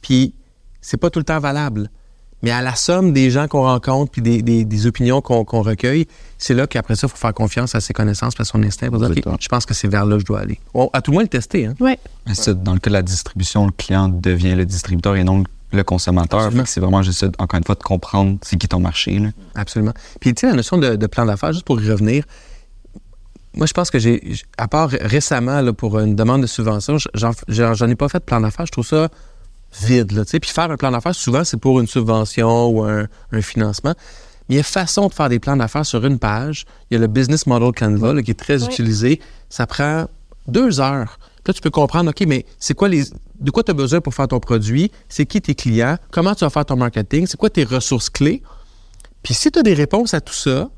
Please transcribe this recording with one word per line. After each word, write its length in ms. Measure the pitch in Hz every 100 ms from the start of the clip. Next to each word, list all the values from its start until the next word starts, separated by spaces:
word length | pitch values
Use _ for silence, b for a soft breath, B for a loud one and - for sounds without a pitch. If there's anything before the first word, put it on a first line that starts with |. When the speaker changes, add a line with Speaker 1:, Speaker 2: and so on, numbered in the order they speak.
Speaker 1:
puis 340 | - 127 131 - - _ - -
c'est 140 | - -
pas 120 | 170
tout 80 | 170
le 60 | 147
temps 140 | 160
valable. 500 | 143 139 147 107 104 - - - - -
Mais 60 | 117
à 140 | 120
la 100 | 127
somme 400 | 123 - 175 185
des 160 | 139 131
gens 180 | 127 147
qu'on 140 | 143
rencontre, 500 | 131 123 127 135 143
puis 120 | -
des, 180 | 117 117
des, 240 | 117 117 110
des 220 | 104 113
opinions 340 | - 120 131
qu'on, 240 | - 120 107
qu'on 160 | 113
recueille, 460 | 107 107 123 147 160 b b b
c'est 160 | - 123
là 100 | 139
qu'après 300 | 120 - 110
ça, 100 | -
il 40 |
faut 60 | -
faire 180 | 117 101
confiance 400 | 110 - 123 113
à 60 |
ses 120 | -
connaissances, 400 | - 107 101 117 -
à 40 | 117
son 180 | 113
instinct, 260 | 107 - 123
pour 80 | 120
dire, « 100 | 113
Ok, 60 | 85
Speaker 2:
Exactement. 200 | - -
Speaker 1:
je 80 | -
pense 200 | 123 -
que 80 | 104
c'est 120 | 104
vers 200 | 101 101
là 80 | 104
que 60 |
je 40 | 95
dois 140 | 101
aller. » 200 | 98 107 -
Ou 160 | 123 131
à 100 | 135
tout 80 | 135
le 40 | 156
moins 40 |
le 80 | 220
tester, 380 | 127 - 196 110
hein. 80 | 131
Speaker 3:
Ouais. 200 | 254 - - - -
Speaker 4:
Mais 80 |
ça, 220 | 98 - 95
dans 180 | 95
le 60 | 92
cas 100 | -
de 60 | 101
la 80 |
distribution, 640 | 92 92 - - 90 110 101
le 40 |
client 380 | - - 95 95
devient 460 | 90 92 90 92 92
le 100 | 90
distributeur 500 | 92 - 90 95 98
et 60 |
non 200 | 92 95 95 - -
le 120 | 98
consommateur. 560 | 98 90 - 90 82 101
Speaker 1:
Absolument. 240 | 107 120
Speaker 4:
Fait 40 | 127
que 60 |
c'est 80 | -
vraiment 220 | 92 95
juste 160 | 95 90
ça, 80 | 98 -
encore 220 | 98 87
une 40 |
fois, 120 | 82 101
de 80 |
comprendre 560 | - 92 - 101 98 98
c'est 160 | - 87
qui 100 | -
ton 120 | 90
marché, 400 | 87 82 - 95
là. 100 | 107 - -
Speaker 1:
Absolument. 400 | - 104 - 107 - B B
Puis, 140 | 127
tu 80 | 120
sais, 60 | 254
la 80 | 143
notion 240 | 110 180
de, 160 | 135 107
de 100 | 107
plan 200 | - 117
d'affaires, 260 | 101 156
juste 120 | 160 -
pour 140 | 127
y 80 | 107
revenir, 320 | 104 107 135 147 b b b b - - - - - - - -
moi, 140 | - 156
je 60 |
pense 180 | - 175
que 80 | 131
j'ai, 200 | 113 117 -
j-, 100 | 110 - -
à 100 | 117
part 220 | 151 156
récemment, 720 | 131 107 131 - 131 120 143
là, 120 | 135
pour 260 | 110 113 107
une 160 | 107 104
demande 260 | 110 135
de 60 | 123
subvention, 500 | - 110 104 101 147
j-, 100 | -
j'en, 180 | 104 117 113 -
j'en, 280 | 110 117 110
j'en 120 | 117
ai 80 | 120
pas 140 | 143
fait 80 | 180
de 40 |
plan 180 | - 120
d'affaires. 240 | 110 - 170
Je 60 |
trouve 160 | - 120
ça 220 | 156 160 b b b b - - -
vide, 300 | 104 123 107
là, 140 | 101 104
tu 60 |
sais. 80 | 156
Puis 120 | -
faire 180 | - 170
un 60 | 147
plan 140 | 135
d'affaires, 240 | 123 165 180
souvent, 280 | - 127 170
c'est 120 | 120
pour 220 | 131 127
une 80 | 117
subvention 800 | 131 113 110 110 - 113 117 120
ou 160 | 113
un, 240 | 107 107 107 b b
un 100 | 110
financement. 520 | 101 - 107 101 147 170 B B B B B
Mais 60 | 131
il 20 |
y 20 |
a 40 |
façon 440 | 147 - 175 - 202
de 60 |
faire 160 | - 147
des 100 | 120
plans 160 | - 139
d'affaires 300 | 117 147 151
sur 200 | 120 127
une 140 | 135
page. 460 | 110 107 139 151 - b b
Il 60 | 117
y 20 |
a 20 |
le 80 | 113
Business 380 | 110 127 156 -
Model 260 | 120 120
Canva, 420 | 113 107 104 113
là, 80 | 147
qui 100 | 117
est 80 | 113
très 220 | - 143
Speaker 3:
Oui. 60 | 120
Speaker 1:
utilisé. 520 | 127 117 104 120 156 B B B
Ça 180 | - 123
prend 400 | - 147 156 165 - - - -
deux 340 | 131 254 143
heures. 380 | 135 139 110 - b b
Puis 80 | -
là, 20 |
tu 80 | 190
peux 80 | 160
comprendre, « 400 | 160 143 165 175
OK, 140 | - 180
mais 180 | 131 - b
c'est 140 | -
quoi 140 | 143 202
les, 140 | 170 139 - - -
de 120 | 139
quoi 120 | 226
t'as 100 | 220
besoin 260 | 160 135 165
pour 120 | 156
faire 140 | - 135
ton 120 | 127
produit ? 520 | - 117 104 123 202 b b
C'est 160 | - 147
qui 160 | 208
tes 140 | - 143
clients ? 420 | 127 113 117 170 -
Comment 240 | - 175 208
tu 80 |
vas 60 | 151
faire 160 | 151 147
ton 100 | 127
marketing ? 500 | 120 113 104 143 180
C'est 120 | -
quoi 120 | 220
tes 140 | -
ressources 460 | 127 127 - 127 -
clés ? » 340 | - 139 240 b b b b b b b -
Puis 100 | -
si 180 | 120 311
t'as 100 | 339
des 100 | 233
réponses 400 | 156 147 202 233
à 80 | 160
tout 120 | -
ça 360 | - - 131 226